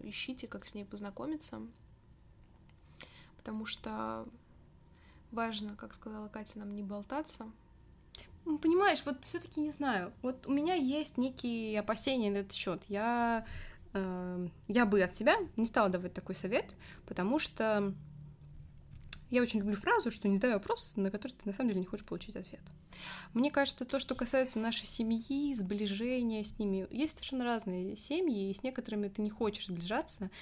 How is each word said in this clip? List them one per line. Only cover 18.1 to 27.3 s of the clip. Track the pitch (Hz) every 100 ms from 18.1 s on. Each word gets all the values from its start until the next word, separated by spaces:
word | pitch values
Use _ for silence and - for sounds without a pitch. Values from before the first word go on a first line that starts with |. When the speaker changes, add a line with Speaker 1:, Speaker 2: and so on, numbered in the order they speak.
| - - - - - - - - - - - -
Speaker 2:
я | 247
очень | 240 220
люблю | 202 202
фразу, | 339 480 240
что | - 202
не | 196
задавай | 254 208
вопрос, | - 466 - -
на | 190
который | 208 254
ты | - -
на |
самом | 196 254
деле | 190
не | 185
хочешь | 208 -
получить | 175 - 196
ответ. | 185 - - - - - - - -
Мне | 226 285
кажется, | 285 277 -
то, | 247 269
что | -
касается | 254 240 262 262 226
нашей | 226 233 -
семьи, | - 226 226 233 277 285
сближения | 247 185 208 208 196 233 254 233 220
с | 214 -
ними, | 208 190 185
есть | 220 311
совершенно | - -